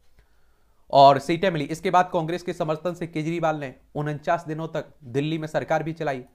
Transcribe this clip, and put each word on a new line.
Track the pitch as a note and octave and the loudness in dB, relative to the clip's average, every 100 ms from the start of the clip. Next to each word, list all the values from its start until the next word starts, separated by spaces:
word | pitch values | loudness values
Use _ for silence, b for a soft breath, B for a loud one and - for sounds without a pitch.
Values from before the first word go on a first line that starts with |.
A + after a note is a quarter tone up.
| - - _ _ _ _ _ _ - | -20 -20 _ _ _ _ _ _ 2
और | C#3 C#3 C3+ | 8 8 8
सीटें | - E3 F#3+ | 2 0 0
मिली। | D#3+ C#3 | 0 -4
इसके | E3 F#3+ | -6 2
बाद | F3 F3+ | 2 2
कांग्रेस | F3+ D#3+ F3 | -2 -2 -6
के | F3+ | -6
समर्थन | E3+ D#3 D#3+ F3+ | -6 -4 -4 -4
से | E3+ E3 | -6 -8
केजरीवाल | D#3+ D#3 E3+ D#3+ D#3 | -6 -4 -2 -2 -2
ने | C3+ C3 _ | -6 -14 _
उनचास | D3+ D3 D3 F3 E3+ D#3 | -6 -4 -4 -2 -2 -4
दिनों | D#3 D#3+ | -8 -6
तक | D#3 - - C3+ | -8 -10 -16 -8
दिल्ली | C3 D3+ D#3+ | -4 -2 -4
में | D#3 | -4
सरकार | D3+ B2+ D#3+ | -4 -2 -2
भी | D#3 | -2
चलाई। | D#3+ D3+ C3 B2 | -6 -6 -6 -10